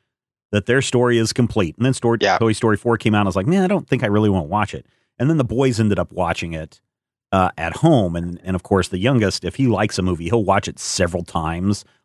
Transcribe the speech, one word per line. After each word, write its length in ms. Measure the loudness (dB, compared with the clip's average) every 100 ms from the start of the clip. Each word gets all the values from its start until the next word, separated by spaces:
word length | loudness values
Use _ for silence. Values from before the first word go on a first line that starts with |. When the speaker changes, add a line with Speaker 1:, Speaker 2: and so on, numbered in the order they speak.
| _ _ _ _ _
Speaker 1:
that 140 | -4 0
their 160 | 0
story 360 | 2 2 2 2
is 140 | 0
complete." 440 | 0 0 0 -2 -2
And 60 | -2
then 80 |
Story, 240 | 0 0 0
Speaker 2:
Yeah. 180 | 0 2
Speaker 1:
Toy 140 | 0
Story 240 | 2 0 0
four 200 | 0 0
came 180 | 2
out. 80 | 2
I 60 | 2
was 60 |
like, 120 | 0 0
"Man, 180 | 0
I 20 | 2
don't 220 | -2 -2
think 160 | -2
I 40 | 0
really 200 | 2 2
wanna 140 | 2
watch 280 | 0 -2 -2
it." 120 | -6 -16 _ _ _
And 100 | 0
then 100 | 2
the 60 |
boys 360 | 0 2 0 2
ended 180 | 0 0
up 140 | -2
watching 400 | -4 -4 -4 -8
it, 280 | -10 -12 _ _ _ _ _ _
uh, 180 | 0 0 -2
at 200 | -8 0
home. 360 | 2 4 2
And, 240 | -2 -6 -8
and 100 | -6
of 80 | -6
course, 260 | 0 0 0
the 100 | -2
youngest, 460 | 0 2 0 -2
if 120 | -8 -2
he 100 | 0
likes 320 | 0 -2 -2
a 40 |
movie, 220 | -2 -2
he'll 200 | -2 0
watch 240 | 2 2 0
it 100 | -8
several 460 | -8 -2 -2 -2
times, 600 | -6 -6 -4 -2 -2 -2 -6 _